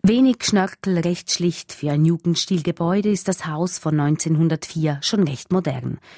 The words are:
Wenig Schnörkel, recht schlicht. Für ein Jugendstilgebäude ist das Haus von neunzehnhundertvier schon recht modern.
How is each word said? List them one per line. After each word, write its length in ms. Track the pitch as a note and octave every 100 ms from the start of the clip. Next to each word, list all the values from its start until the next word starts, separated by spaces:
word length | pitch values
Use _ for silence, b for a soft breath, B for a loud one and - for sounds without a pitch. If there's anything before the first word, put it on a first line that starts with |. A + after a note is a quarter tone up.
Wenig 420 | F#3+ A#3+ C4 B3
Schnörkel, 540 | - G3+ F#3+ - G3 F3+
recht 340 | E3 F3 -
schlicht. 400 | - F3 E3 -
Für 180 | - D3
ein 140 | D3
Jugendstilgebäude 1040 | D#3+ E3+ F3 E3 - F#3 D#3 E3+ E3+ G3 G#3
ist 180 | G3 -
das 180 | F#3 D#3+
Haus 320 | D3+ F3+ -
von 180 | D#3 D3+
neunzehnhundertvier 1000 | D3 D#3 E3 D#3 E3 D#3 - D#3+ D#3 C#3+
schon 220 | - G#3
recht 280 | E3 C3 -
modern. 460 | F#3 F3 B2+ B2 A#2 B